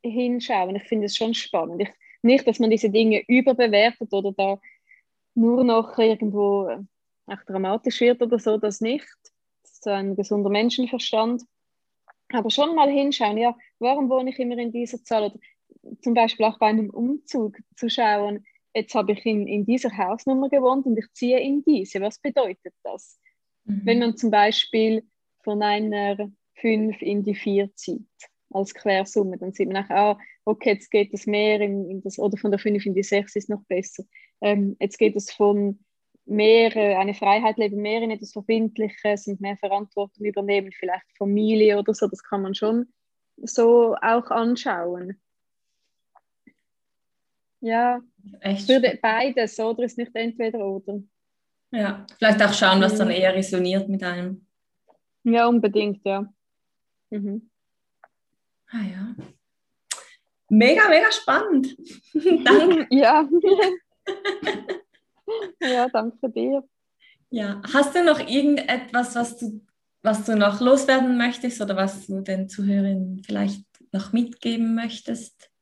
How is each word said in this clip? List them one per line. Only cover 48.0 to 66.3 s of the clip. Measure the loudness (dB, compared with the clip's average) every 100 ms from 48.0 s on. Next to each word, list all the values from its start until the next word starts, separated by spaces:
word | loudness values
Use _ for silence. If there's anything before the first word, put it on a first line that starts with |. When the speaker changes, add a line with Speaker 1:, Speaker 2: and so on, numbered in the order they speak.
| -8 _ -20 -10
Speaker 2:
Echt | -4 -4
Speaker 1:
ich | 4
würde | 4 4 2
Speaker 2:
spannend. | 0 2 0
Speaker 1:
beides, | 0 -2 -2
oder? | -4 -2
Ist | -6 -6
nicht | -8
entweder | -4 -6 -4 -6 -4
oder. | -6 -6 -8 -12 -12 _ _ _ _ _ _
Speaker 2:
Ja, | -4 -4 -6 -14 _
vielleicht | 2 4
auch | 2
schauen, | 4 4 4
was | 4 2
dann | 0
Speaker 1:
Mhm. |
Speaker 2:
eher | 2 0
resoniert | 0 -2 -2 0 -2 -2
mit | -6
einem. | -6 -6 -8 -10 _ _ _ _ _ _ _ _
Speaker 1:
Ja, | 0 2 4
unbedingt, | 4 2 0 -2 -4
ja. | -4 -4 -6 _ _ _ _ _ _ _ _
Mhm. | -8 -8 -8 -12 _ _ _ _ _ _ _ _ _ _ _ _
Speaker 2:
Ah | -8
ja. | -8 -8 -12 -12 -18 _ _ _ _ _ _ -14 -14 _ _ _ _
Mega, | 6 6 6 6
mega | 6 4
spannend. | 0 0 0 2 0 0 -8 -20 -20 _
<laughs> | 0 2 4
Danke. | 6 6 6 2 4
Speaker 1:
<laughs> |
Ja. | 4 6 6 4
Speaker 2:
<laughs> | 2 4 4 4 0 _ _ -12 -8 -6 -6 -6 -6 -8 -12 _ _ _ _ -8 -8 -8 -6
Speaker 1:
Ja, | -2 0 0
danke | -2 -4 -6 -6